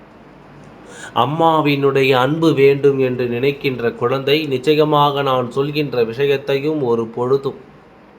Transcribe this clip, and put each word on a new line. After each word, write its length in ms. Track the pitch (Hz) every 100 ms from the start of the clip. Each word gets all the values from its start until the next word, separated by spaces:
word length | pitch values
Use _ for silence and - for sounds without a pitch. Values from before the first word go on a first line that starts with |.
| - - - - - - - - - - - -
அம்மாவினுடைய 960 | 127 160 165 156 147 139 139 135 135
அன்பு 420 | 127 131 160 165
வேண்டும் 460 | 135 139 139 139 135
என்று 260 | 131 123 123
நினைக்கின்ற 640 | 120 139 139 139 123 117
குழந்தை, 540 | 113 120 135 131 156 151
நிச்சயமாக 760 | 127 151 151 151 147 143 139
நான் 300 | 139 131 120
சொல்கின்ற 520 | 135 143 147 143 123
விஷயத்தையும் 800 | 113 113 143 135 139 139 147 156
ஒரு 220 | 120 117 113
பொழுதும் 540 | 123 123 139 135 - - - - - -